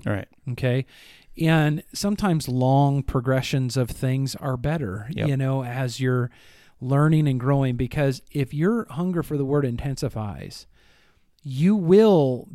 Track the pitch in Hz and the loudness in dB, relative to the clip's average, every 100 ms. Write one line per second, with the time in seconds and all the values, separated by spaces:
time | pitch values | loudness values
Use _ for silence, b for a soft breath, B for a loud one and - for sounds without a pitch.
0 | - 104 - _ - 120 127 123 131 B | -4 -4 -6 _ -10 -4 0 0 -2 B
1 | B B B - 160 160 151 151 - - | B B B -2 2 4 2 0 -6 -4
2 | 202 208 208 160 135 123 127 135 143 139 | -2 0 0 0 0 0 4 4 4 2
3 | 131 139 123 131 - 139 127 131 120 - | -2 -2 0 -2 0 -2 0 -2 -2 -2
4 | 131 131 135 - 139 127 143 165 120 95 | -2 -2 -2 -6 -6 -4 -4 -4 -4 -8
5 | 110 160 151 135 135 135 123 123 127 113 | -8 -4 -2 0 0 -2 -4 -6 -6 -2
6 | 131 127 117 b b b b b 127 139 | 0 0 -2 b b b b b -2 2
7 | 151 156 151 131 123 139 135 123 123 156 | 4 4 2 0 2 2 2 -2 -4 -2
8 | 139 127 - 147 131 143 170 233 - 135 | -2 -2 -6 -6 -4 -2 0 0 -4 -4
9 | 180 170 147 147 139 147 139 117 143 131 | -4 -2 -2 -4 0 0 0 -2 -6 -4
10 | 127 110 107 73 - - - b b b | -6 -6 -8 -10 -14 -16 -20 b b b
11 | b b b _ 143 131 170 214 165 190 | b b b _ -10 0 2 2 6 6
12 | 220 185 135 123 - | 8 6 4 0 -8